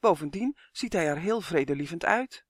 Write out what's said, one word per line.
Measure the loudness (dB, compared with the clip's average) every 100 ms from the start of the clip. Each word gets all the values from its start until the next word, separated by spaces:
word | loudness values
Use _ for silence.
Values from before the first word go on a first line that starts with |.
Bovendien | 4 2 0 -2 -4 -4 -14
ziet | -8 -2
hij | 0 0
er | 0
heel | 0 -2
vredelievend | 0 0 0 -2 -4 -2
uit. | 2 2 0 -10 _